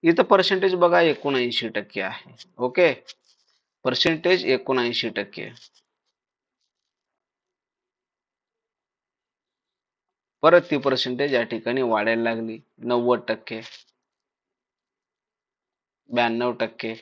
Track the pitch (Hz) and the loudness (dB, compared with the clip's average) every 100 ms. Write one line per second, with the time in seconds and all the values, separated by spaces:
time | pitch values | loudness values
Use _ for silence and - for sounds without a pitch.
0 | 165 170 185 196 180 190 190 180 175 175 | 2 2 4 4 4 2 0 2 4 4
1 | 170 143 143 135 120 113 117 110 101 - | 4 2 -2 0 0 -4 -6 -8 -8 -8
2 | 95 - - - - _ 123 123 175 127 | -8 -10 -18 -20 -20 _ -4 2 2 0
3 | - - _ _ _ _ _ _ 127 127 | -12 -20 _ _ _ _ _ _ -4 0
4 | 160 156 175 185 - 127 - 131 120 117 | 0 0 2 0 2 -2 0 -2 -2 -2
5 | 117 104 98 - 107 120 - _ _ _ | -6 -6 -10 -12 -16 -16 -20 _ _ _
6 | _ _ _ _ _ _ _ _ _ _ | _ _ _ _ _ _ _ _ _ _
7 | _ _ _ _ _ _ _ _ _ _ | _ _ _ _ _ _ _ _ _ _
8 | _ _ _ _ _ 453 _ _ _ _ | _ _ _ _ _ _ _ _ _ _
9 | _ _ _ _ _ _ _ _ _ _ | _ _ _ _ _ _ _ _ _ _
10 | _ _ _ _ 156 175 - 147 139 131 | _ _ _ _ 6 6 4 -2 0 -2
11 | 131 127 143 127 117 117 113 123 127 113 | -4 -4 -2 0 -2 -6 -4 -2 0 0
12 | 107 113 117 113 113 113 _ _ 117 123 | 0 0 -2 -4 -8 -12 _ _ -4 -2
13 | 120 120 - 110 - 113 110 - _ _ | 2 0 -2 -8 -6 -14 -14 -20 _ _
14 | _ _ _ _ _ _ _ _ _ _ | _ _ _ _ _ _ _ _ _ _
15 | _ _ _ _ _ _ _ _ _ _ | _ _ _ _ _ _ _ _ _ _
16 | _ 120 120 117 123 117 113 - 113 113 | _ -2 0 0 -4 -4 -6 -6 -12 -12